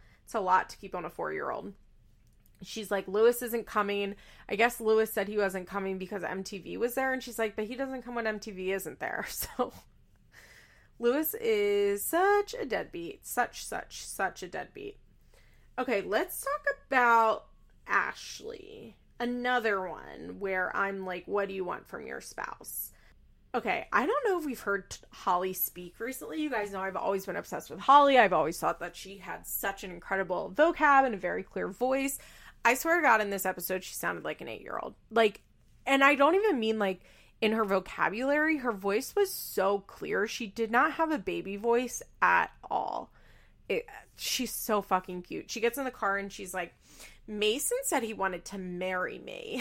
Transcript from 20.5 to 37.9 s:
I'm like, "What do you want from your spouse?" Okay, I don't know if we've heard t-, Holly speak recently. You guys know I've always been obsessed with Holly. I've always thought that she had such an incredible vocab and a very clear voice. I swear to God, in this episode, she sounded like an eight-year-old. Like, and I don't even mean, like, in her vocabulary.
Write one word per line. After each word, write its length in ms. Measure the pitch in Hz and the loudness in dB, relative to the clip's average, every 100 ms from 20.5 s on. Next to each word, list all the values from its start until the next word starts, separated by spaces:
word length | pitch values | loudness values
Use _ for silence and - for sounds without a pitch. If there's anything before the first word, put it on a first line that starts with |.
| 185 185 - | 0 0 0
I'm 280 | 196 196 | -2 -2
like, 220 | 185 180 175 | -6 -6 -2
"What 220 | 202 190 | -2 0
do 60 | |
you 100 | 190 | -4
want 240 | 180 165 - | -4 -6 -8
from 180 | 151 135 | -10 -8
your 140 | - | -10
spouse?" 720 | - - - - - - - - - - - _ _ 247 | -10 -10 -8 -10 -12 -12 -12 -16 -20 -20 -20 _ _ -4
Okay, 320 | 208 - - | -2 -2 0
I 140 | 196 285 | 2 2
don't 180 | 554 | 2
know 140 | 480 359 | 2 0
if 80 | 302 | -2
we've 140 | 233 | -4
heard 280 | 208 196 - | -2 -2 -4
t-, 100 | - - | -16 -16
Holly 420 | - 202 180 190 | -6 0 0 0
speak 460 | 185 - 180 175 - | -2 -6 -6 -14 -8
recently. 420 | 233 254 - 311 | -8 -8 -8 -4
You 80 | 302 | -2
guys 220 | 233 208 | -2 -4
know 100 | 196 | -4
I've 140 | 190 | -4
always 320 | 185 - 196 190 | -2 -2 -2 -4
been 80 | |
obsessed 360 | 170 - 156 - | -6 -6 -8 -8
with 100 | 156 | -2
Holly. 380 | 185 277 285 262 | 8 8 10 8
I've 140 | 202 | 8
always 260 | 170 156 175 | 6 2 0
thought 180 | 165 170 | -2 -2
that 160 | 170 | -6
she 240 | - 190 190 | -12 -16 -14
had 300 | 175 165 170 | -12 -12 -10
such 340 | - 202 196 | -6 -4 -6
an 80 | 190 | -10
incredible 600 | 175 - 190 180 175 160 | -12 -4 -2 0 -2 0
vocab 500 | 190 320 339 302 277 | 4 4 6 6 6
and 100 | 269 202 | 6 0
a 20 | |
very 240 | 180 175 | -2 -4
clear 240 | 190 190 180 | -6 -6 -6
voice. 540 | 196 254 269 269 - - - - - | -2 0 2 0 -4 -12 -20 -20 0
I 100 | 226 | 2
swear 220 | 262 330 339 | 4 2 4
to 60 | |
God, 180 | 294 220 | 6 6
in 100 | 208 | 4
this 140 | 196 | -2
episode, 380 | 185 180 - 185 | -2 -4 -4 -4
she 100 | 185 | -4
sounded 320 | - 175 175 | -6 -4 -4
like 160 | 156 156 | -6 -6
an 60 | 131 | -8
eight-year-old. 480 | 110 - - - - _ | -10 -8 -8 -8 -12 _
Like, 320 | 226 220 - _ _ _ - | 2 2 2 _ _ _ -10
and 200 | - 269 | 0 6
I 100 | 277 | 6
don't 220 | 277 285 370 | 8 6 6
even 240 | 427 269 | 4 2
mean, 180 | 220 220 | 2 2
like, 220 | 196 180 - - - _ | 0 -2 -10 -20 -20 _
in 100 | 220 | 0
her 120 | 220 | 2
vocabulary. 960 | 208 190 180 | 2 0 0